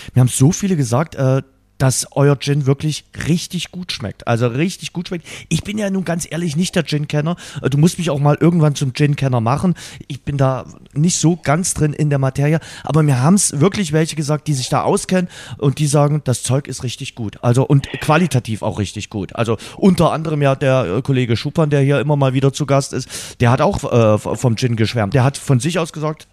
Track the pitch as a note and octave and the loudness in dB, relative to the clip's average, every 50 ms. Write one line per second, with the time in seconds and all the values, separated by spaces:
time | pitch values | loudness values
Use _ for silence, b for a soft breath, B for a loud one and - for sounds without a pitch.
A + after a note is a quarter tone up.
0 | B B B B2 B2+ A#2+ - - C3 D3+ F#3 - G3+ F#3+ F#3+ D3 C3+ A2 A#2+ C3 | B B B 2 2 4 4 4 4 4 4 2 -2 -2 0 0 0 0 0 -2
1 | E3 - - - C3+ C3 C3 C3+ - _ _ _ _ _ _ - C3+ C3 B2 - | -2 -2 -4 -2 0 0 0 0 -2 _ _ _ _ _ _ 0 0 0 2 0
2 | - - - C#3+ C#3 C#3+ C#3+ - - C#3+ C#3+ D3 C3+ C3 C#3+ - - D#3 C#3+ - | -4 -4 0 2 4 4 4 2 0 -2 -2 0 2 0 0 0 0 -4 -4 -4
3 | - _ - - - - E3+ E3+ - - - E3+ - - - F3+ F3+ - - - | -10 _ -14 -8 -2 -2 -2 -2 -2 -6 -8 -8 -8 -8 -12 -14 -10 -10 -10 -8
4 | A2 F#2+ - - - - A#2 A2 B2 A#2+ A2+ C3+ E3+ G3 - - D#3+ - - E3+ | -8 -8 -10 -8 -4 -2 0 0 0 0 0 -2 -4 -4 -6 -8 -12 -10 -8 -8
5 | F3+ - F#3+ E3+ - B B B B B E3 D#3 - G#3 G#3 A3 G#3 G3 F#3+ F#3+ | -8 -8 -8 -10 -10 B B B B B -4 -4 -4 -6 -6 -6 -4 -2 -4 -4
6 | F#3 - E3+ E3+ - - - E3+ F3 E3+ C#3 D#3+ F#3+ - - F#3 D#3 - D3+ D3 | -2 -4 -4 -4 -6 -6 -6 -4 -4 -2 -2 -2 -2 0 0 -2 -2 -2 -2 -4
7 | D3+ - - D3+ D3 E3 F3 B B B B C#3 C#3+ C3+ B2+ C#3+ D#3 F3+ - - | -4 -2 -2 -2 -2 -2 -4 B B B B -2 -2 0 2 4 4 4 2 0
8 | E3 E3 D3 C3+ C#3+ D3 D3 - - E3+ F3 E3+ D3+ D3+ C3+ - D3 C3 - - | -4 -2 0 2 2 2 2 4 4 4 4 4 2 2 2 0 -4 -4 0 0
9 | D3+ C#3+ D3 - C3+ C3+ B2 A#2+ A2 A#2 C3 - - F3+ E3 B B B B B | 0 2 2 0 0 0 0 2 0 0 0 0 0 0 0 B B B B B
10 | B - C#3 - - - C#3+ C#3 C3+ C3 C3 A#2+ - D2+ - - - - - C3+ | B -14 -14 -12 -8 -6 0 2 2 2 0 -2 -8 -12 -18 -20 -18 -8 -2 0
11 | D#3 F#3 - - - D#3 F3 D#3+ - C3+ C#3+ E3 F#3+ - - - D#3 D3+ C#3+ - | 0 0 2 2 2 2 2 2 0 0 0 0 0 -2 -2 0 0 0 0 0
12 | D3+ D3 C#3+ C3+ C3+ C3 - - C#3+ D3 D#3+ D#3 B B B B B - C#3 D#3 | 0 0 2 2 0 0 0 0 0 2 2 0 B B B B B 0 2 4
13 | D#3 D3 C3+ B2 B2+ D#3+ G3 G#3 - - - C#3+ C#3+ G3+ G3+ A3 G3 D3 D3+ D#3 | 4 4 4 4 4 4 4 4 4 0 2 2 2 2 2 0 -4 0 0 0
14 | E3 D#3 D3+ D#3 D3+ C3+ D#3 C#3+ - D3+ D3 C3 A#2+ - D3 B2 E2 A#2+ F3 G#3 | 0 0 -2 -6 -2 -2 -2 -2 -2 -2 -2 -2 -2 -2 -2 0 0 2 0 0
15 | - - F#3+ F#3 F3+ F3+ B B B B A#2+ B - C#3+ B2 - D3+ C#3+ C#3 D3+ | 0 0 0 0 0 -2 B B B B -8 B 0 0 2 2 0 2 4 4
16 | C#3+ D3 D3+ D3+ - C3+ A#2+ - - - B2+ C#3+ C#3+ - C3 - - A#2+ - - | 4 4 2 0 0 -2 -2 -2 0 -2 -2 -2 -2 -4 -10 -8 -8 -10 -8 -8
17 | C3+ - - - A2+ G2 - - - B2 A#2+ C3+ C3 - D3 C#3 - - - - | -12 -14 -10 -10 -10 -10 -8 -2 0 2 2 2 4 4 2 2 2 0 -10 -6
18 | - - D3+ D#3+ F#3 D3+ - B2 - - A2 F#2+ - G#2+ F2 - G2+ - - G#2+ | 0 2 2 2 2 2 0 -2 -2 -2 -8 -6 -4 -6 -4 -4 -4 -6 -6 -10
19 | - - - G#2 F2+ - - - A#2 A2 A2+ B B B B B - G3 F3+ - | -12 -8 -8 -8 -8 -8 -4 -4 -2 -2 -2 B B B B B 4 4 4 4
20 | E3+ C3 A2 D3+ D#3+ D#3+ D#3 D3 C#3+ C3+ C3+ - D3 C3 C3 C3 A#2+ E2 F#2 - | 2 2 2 -2 -4 -4 -2 0 2 2 2 2 2 2 2 2 2 0 -2 -2
21 | - - C3+ B2+ B2+ A2 A#2 - - D3 - E3+ D#3+ D3 D3 C#3+ C3+ C#3 C#3+ C3 | 0 0 0 0 2 0 0 -2 -2 -4 0 0 0 2 2 2 2 2 2 2
22 | A2+ D3 D3 C#3+ C#3 C3 B2+ C3+ C3+ C#3 C3 - D3+ B2 C#3 C#3 C3+ - - B2+ | 2 0 0 2 2 2 2 2 2 2 0 0 -2 0 0 0 0 -2 -6 -8
23 | B2+ - - - - - - - B2 A#2 B2+ C#3+ D3+ G3 G3 - - - - A#2+ | -8 -8 -12 -14 -14 -12 -4 0 2 2 4 4 2 0 0 -2 -4 0 2 4
24 | A2+ G#2+ G#2+ G2+ - - F2 A2 - B2 A2 - B2+ A#2+ A#2 G#2+ A2+ G2 - A#2 | 4 4 4 2 0 -4 -6 0 0 0 0 0 -2 -2 0 0 0 0 0 -2
25 | G#2 G2 G#2 A2 A2+ C#3 C#3 - - - C3+ A#2+ A#2+ E3+ D#3+ F#3 E3 - - D#3 | -2 0 2 2 2 2 0 -4 -2 0 0 2 2 0 -2 -2 -4 -4 -6 -8
26 | D3+ D3+ D#3 - - _ | -6 -6 -8 -8 -14 _